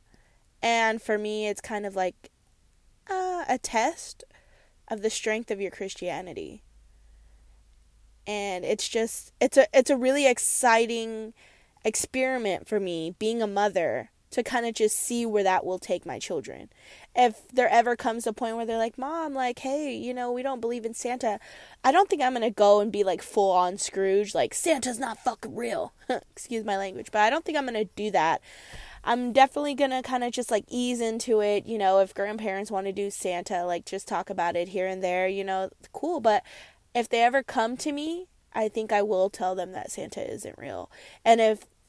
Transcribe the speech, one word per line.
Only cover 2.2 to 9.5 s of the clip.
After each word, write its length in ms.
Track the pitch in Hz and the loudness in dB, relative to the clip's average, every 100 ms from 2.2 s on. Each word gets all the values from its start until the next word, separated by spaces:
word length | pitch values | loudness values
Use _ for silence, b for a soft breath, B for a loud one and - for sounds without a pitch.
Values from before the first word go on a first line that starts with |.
| - _ _ _ _ _ _ _ - | -14 _ _ _ _ _ _ _ -8
uh, 340 | 370 370 359 - | -4 -2 -4 -2
a 80 | 254 | -4
test 640 | - 226 240 339 - - - b b b b b - | -2 0 0 -2 -12 -18 -20 b b b b b -10
of 140 | 220 | -6
the 80 | 214 | -4
strength 420 | - - 214 233 | -2 -2 -4 -4
of 80 | 202 | -6
your 120 | 196 | -6
Christianity. 920 | - 196 - 180 156 180 - 80 214 - _ _ _ _ - - - - - _ _ _ _ _ _ - | -6 -10 -8 -8 -8 -8 -10 -12 -14 -20 _ _ _ _ -20 -20 -20 -20 -20 _ _ _ _ _ _ -8
And 380 | 208 202 180 | -6 -4 -4
it's 240 | 180 214 - | -2 -2 -2
just, 460 | 233 226 - - _ | -2 -2 -4 -12 _
it's 160 | 254 | 4